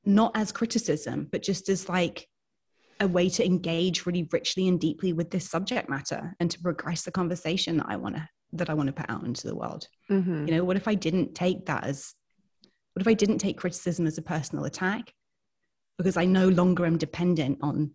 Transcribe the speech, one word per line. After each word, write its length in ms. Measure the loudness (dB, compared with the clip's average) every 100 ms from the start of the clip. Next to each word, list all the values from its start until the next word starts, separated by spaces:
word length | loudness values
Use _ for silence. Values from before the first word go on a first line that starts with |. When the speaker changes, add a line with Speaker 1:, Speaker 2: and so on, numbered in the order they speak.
Speaker 1:
not 280 | 4 6 6 2
as 160 | -2
criticism, 760 | -2 -2 0 0 -2 -2 -6 -4
but 120 | -4
just 260 | -2 -2 0
as, 180 | -2 0
like, 400 | 0 0 -4 -16 _ _ _ _ _ _ -2
a 80 | 2
way 220 | 4 2
to 160 | 2 2
engage 600 | 2 2 0 0 0 -2
really 200 | -2 0
richly 360 | -2 -2 0 2
and 120 | 2
deeply 320 | 0 0 -2
with 160 | -2 -2
this 180 | -4 -4
subject 420 | -6 -4 -4 -4
matter 460 | -6 -6 -8 -8 -2
and 100 | -2
to 100 | -2
progress 440 | -4 -4 -4 -6
the 80 | -4
conversation 680 | -2 -2 -2 -2 -2 0 0
that 80 | -2
I 100 | -4
wanna, 300 | -6 -6 -10 _ _
that 160 | -6 -2
I 40 |
wanna 180 | 0 -2
put 160 | -2 -6
out 120 | -6
into 220 | -6 -6 -6
the 80 | -6
world. 320 | -6 -8 -14 _ -2
Speaker 2:
Mm-hmm. 380 | 0 0 -2 0
Speaker 1:
You 80 | 0
know, 80 | 2
what 100 | 0
if 120 | 0
I 80 | -2
didn't 400 | 0 0 0 0
take 320 | -2 -2 -2
that 160 | -4
as, 320 | -4 -6 -10 -16 _ _ _ _ _ _ _
what 80 | 0
if 60 | 2
I 60 |
didn't 240 | 4 4 2
take 200 | -2 -4
criticism 500 | -6 -4 -4 0 0
as 100 | -2
a 40 |
personal 420 | -4 -4 -4 -6 -6
attack? 480 | -4 -2 -2 -8 _ _ _ _ _ _ _ _ -2
Because 180 | 0 4
I 80 | 4
no 220 | 6 6
longer 360 | 6 6 4 4
am 100 | 2
dependent 600 | 0 0 2 2 2 0
on 300 | -2 0 -2